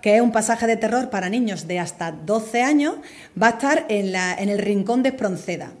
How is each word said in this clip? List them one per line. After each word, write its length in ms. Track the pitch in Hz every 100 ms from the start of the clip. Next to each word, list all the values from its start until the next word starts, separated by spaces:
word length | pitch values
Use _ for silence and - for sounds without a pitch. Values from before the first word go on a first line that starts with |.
que 140 | 220
es 80 | 214
un 80 | 240
pasaje 380 | 220 220 233 226
de 80 | 220
terror 340 | 214 233 254
para 180 | 208 180
niños 380 | 226 233 180 160
de 140 | 180
hasta 320 | 170 - 170
doce 500 | 160 156 220 220 233
años, 320 | 254 294 294 440 - - - -
va 80 | 220
a 20 |
estar 360 | 226 277 302 -
en 240 | 208 196
la, 200 | 185 185
en 140 | 180 196
el 100 | 202
Rincón 440 | 208 202 190 240
de 60 | 262
Espronceda 640 | 262 214 180 - 165 139 -